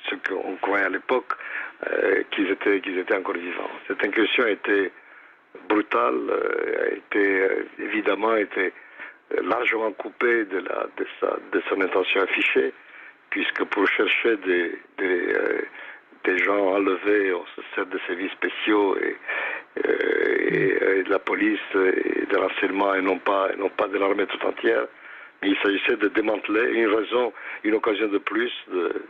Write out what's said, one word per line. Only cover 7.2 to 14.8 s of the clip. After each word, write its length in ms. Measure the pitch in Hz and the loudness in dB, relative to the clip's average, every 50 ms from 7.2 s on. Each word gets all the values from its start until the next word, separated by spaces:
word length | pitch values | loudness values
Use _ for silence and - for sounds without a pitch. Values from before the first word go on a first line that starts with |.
| 101 98 98 95 | 4 4 4 4
euh, 220 | 95 95 95 101 - - - - | 2 2 2 0 -2 -6 -8 -10
évidemment, 580 | 98 101 104 107 101 104 98 95 104 110 113 | -8 -4 -4 -2 0 0 0 0 2 2 2
été, 380 | 110 101 - - 107 95 87 - - - - - - - - - - _ _ | 2 0 0 -2 -2 -2 -2 -4 -8 -18 -20 -20 -18 -18 -18 -18 -20 _ _
euh, 100 | - - - | -2 -2 0
largement 500 | 90 107 120 123 113 117 110 110 110 98 | 0 0 0 2 0 0 0 0 -2 -4
coupée 500 | - - 110 - - - 120 117 117 110 | -4 -10 -12 -6 0 2 2 4 2 2
de 120 | 95 95 92 | 0 -2 -4
la, 300 | 90 - - - - - - - | -4 -4 -4 -4 -4 -6 -6 -6
de 80 | 95 - - - | -8 -8 -6 -2
sa, 160 | 95 - - - - - - | -2 -2 -2 -2 -6 -2 -2
de 80 | 95 - - | -2 0 0
son 100 | 101 98 | 0 0
intention 420 | 98 90 - 98 90 - - 98 | 0 2 2 2 2 2 2 2
affichée, 520 | 95 - - - - - - 131 131 135 - - - - - - - - - _ _ _ | 2 2 0 0 0 2 2 2 2 0 -2 -8 -18 -20 -20 -20 -20 -20 -20 _ _ _
puisque 340 | - 98 92 - - - 98 | -4 -4 -4 -2 -2 -2 -4
pour 220 | - - 104 98 95 | -2 0 2 2 2
chercher 480 | - - 110 95 - - - 120 113 101 | 2 2 2 2 2 2 2 2 0 2
des, 400 | 92 95 90 87 87 82 82 - | 0 0 0 2 2 0 -4 -8